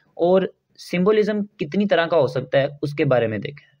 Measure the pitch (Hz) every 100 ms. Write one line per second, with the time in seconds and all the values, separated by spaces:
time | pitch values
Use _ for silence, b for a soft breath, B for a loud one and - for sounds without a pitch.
0 | b - 170 190 180 - _ - - 180
1 | 185 214 208 208 202 - 151 185 202 170
2 | 165 165 127 131 127 139 143 - 147 147
3 | 143 123 113 107 - 143 - _